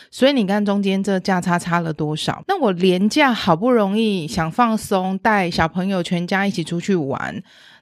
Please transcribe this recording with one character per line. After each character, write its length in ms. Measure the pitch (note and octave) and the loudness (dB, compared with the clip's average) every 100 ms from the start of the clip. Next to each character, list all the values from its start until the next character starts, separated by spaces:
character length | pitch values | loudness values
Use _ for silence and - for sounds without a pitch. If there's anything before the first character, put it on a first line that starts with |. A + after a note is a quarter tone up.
| - | -12
所 180 | - C4 | 2 2
以 60 | |
你 140 | C4+ F#3+ | 4 0
看 180 | G#3 G#3 | 0 0
中 160 | G3+ | 0
间 220 | G3 F#3+ | 0 0
这 160 | G3 F#3+ | 0 -2
价 220 | G3 F3+ | 0 0
差 180 | F3 F3 | 0 -2
差 200 | F3 F3 | 0 -2
了 140 | E3 | -2
多 220 | D3+ D3+ D#3 | -4 -4 -4
少。 280 | - - A#3+ | -4 -6 -4
那 120 | F#4+ | 0
我 120 | A#3 | 0
连 360 | F3 F#3 F3+ G#3 | 2 2 4 2
假 240 | D4+ C4+ | 4 2
好 220 | A3 F#3+ D#3+ | 2 2 2
不 140 | B3 | 4
容 280 | A#3 G3 G#3+ | 2 2 0
易 300 | A3 F#3+ D3 | 0 0 -4
想 220 | F3 D#3+ | -4 -2
放 280 | D#3+ A#3 A3 | 0 0 0
松， 400 | - F#3+ F#3 F#3+ | -2 -2 -2 -2
带 320 | A3+ G#3 F#3 | 2 2 0
小 160 | F3 E3 | 0 -2
朋 200 | F3+ F#3+ | -2 -2
友 140 | F#3 | -2
全 240 | E3+ F3 F3 | -2 -2 -2
家 220 | F#3+ G3+ | -2 -2
一 40 | |
起 120 | F#3 | -2
出 160 | D#3 E3+ | -4 -4
去 160 | G3+ F3+ | 0 0
玩， 480 | C3+ - C2 - - - - - | 0 -4 -6 -10 -14 -20 -20 -14